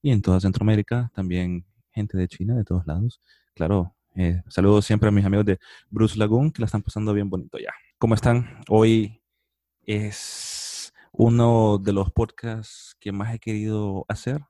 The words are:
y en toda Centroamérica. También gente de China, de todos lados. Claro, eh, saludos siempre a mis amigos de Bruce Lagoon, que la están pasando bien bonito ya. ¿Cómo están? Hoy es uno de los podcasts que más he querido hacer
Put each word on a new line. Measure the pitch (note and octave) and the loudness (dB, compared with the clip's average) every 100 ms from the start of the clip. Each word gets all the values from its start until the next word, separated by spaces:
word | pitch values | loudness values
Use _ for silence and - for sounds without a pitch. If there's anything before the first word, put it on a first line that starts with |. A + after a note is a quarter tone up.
y | D3 | 2
en | A#2 | 2
toda | F#2+ F#2 | 4 2
Centroamérica. | F#2+ F#2 G#2 G#2+ G2+ A#2+ A#2+ | 2 0 2 2 0 -4 -4
También | - F#2 F2+ F2+ F2 F2+ _ _ | -6 -4 -2 -4 -6 -10 _ _
gente | - G#2 F#2+ | -8 -6 -2
de | F2+ | -4
China, | - G2 B2 | -4 -4 -2
de | |
todos | G2+ F2+ E2 | -2 -2 -2
lados. | D#2+ A#2 - _ _ _ | -4 -4 -6 _ _ _
Claro, | _ D#2+ G2+ F2+ _ _ - | _ 0 0 0 _ _ -2
eh, | F2 F2 - | 0 0 -4
saludos | - G2 G#2 | 2 4 4
siempre | G2+ G#2+ A2 | 4 2 4
a | |
mis | G#2 G2 | 4 2
amigos | G2+ G#2 | 2 2
de | F#2 - - _ | 0 -4 -20 _
Bruce | G#2 A2 A2 | 0 0 2
Lagoon, | G#2+ A2+ D3+ | 2 2 2
que | - | 0
la | A2+ | -4
están | G#2 | -2
pasando | - G#2+ G#2+ | -4 -4 -2
bien | G#2 G2+ | -2 -2
bonito | F#2 - - | -6 -8 -12
ya. | - - _ _ | -12 -14 _ _
¿Cómo | A2+ A2+ | 0 2
están? | B2 A#2+ A#2+ - - | 2 2 -2 -10 0
Hoy | A2 A2+ A2+ G#2 A2 _ _ _ _ _ _ - | 4 6 4 0 -8 _ _ _ _ _ _ -6
es | G#2 G#2+ G2+ - - - - - - - _ _ | -4 -4 -10 -14 -14 -12 -12 -14 -14 -16 _ _
uno | - A#2 A#2 A#2 A#2 A2 G#2 | 2 4 4 4 4 2 2
de | G2 | 0
los | G2 F#2+ | -2 -2
podcasts | - A2+ - A#2 A2+ G#2+ - - _ | -2 -4 -6 -12 -12 -14 -20 -20 _
que | G#2 | -10
más | G2 G#2+ | -6 -6
he | A2+ | -8
querido | - G#2+ G#2+ G#2+ G#2 F#2+ - | -6 -6 -4 -4 -4 -6 -8
hacer | G#2 - C#3+ C#3+ | -8 -6 -8 -10